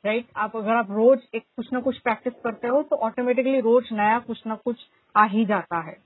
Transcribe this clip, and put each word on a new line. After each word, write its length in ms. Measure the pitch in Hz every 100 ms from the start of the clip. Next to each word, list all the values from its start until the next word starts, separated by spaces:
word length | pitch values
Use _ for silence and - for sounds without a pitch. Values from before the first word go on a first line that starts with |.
| 202
right? 260 | 226 233 -
आप, 200 | 214 226
अगर 160 | 208
आप 180 | 233 202
रोज 280 | 208 226 269 _
एक 80 | 226 _ -
कुछ 160 | 226
ना 80 | 254
कुछ 180 | 262 247
practice 340 | 247 220 254 233
करते 240 | 233 208 240
हो, 140 | 269
तो 140 | 294 285
automatically 640 | 165 175 247 247 254 269
रोज 280 | 226 240 240
नया 260 | 220 208 226
कुछ 240 | - 226 220
ना 80 |
कुछ 220 | 220 - 233 - _ _ -
आ 80 |
ही 200 | 214 208
जाता 360 | 208 202 - 170
है। 160 | 160 -